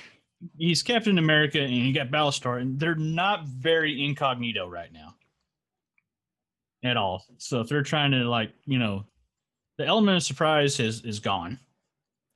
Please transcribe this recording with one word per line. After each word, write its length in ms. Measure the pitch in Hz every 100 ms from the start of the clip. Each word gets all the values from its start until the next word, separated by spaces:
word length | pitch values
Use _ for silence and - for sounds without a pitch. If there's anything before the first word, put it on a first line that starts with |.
| - _ _ _ 175 151
he's 240 | 170 160
Captain 360 | - 240 220 185
America 400 | 160 151 151 151
and 120 | 139
you 200 | 123 127
got 160 | 143 127
Battlestar, 500 | 151 147 135 127 123
and 180 | 127 135
they're 160 | 165
not 520 | 160 156 160 190 208 147
very 580 | 127 160 165 156 143
incognito 640 | 143 139 139 123 120 104 90
right 240 | 87 82
now 240 | 82 - - _ _ _ _ _ _ _ _ _ _ _ _ _ _ _ _
at 120 | 127 117
all. 280 | 98 92 - _
So 220 | - 127
if 80 | 113
they're 140 | 147
trying 280 | 139 156 143
to, 160 | 131 120
like, 240 | 117 110 - -
you 120 | 131
know, 260 | 113 98 101 _ _ _ _ _ _ -
the 80 | 147
element 320 | 214 202 180
of 40 |
surprise 540 | - 135 156 151 143 143
has, 240 | 113 113
is 180 | 117 104
gone, 400 | 104 95 85 131 _ _ _ _ _ _ _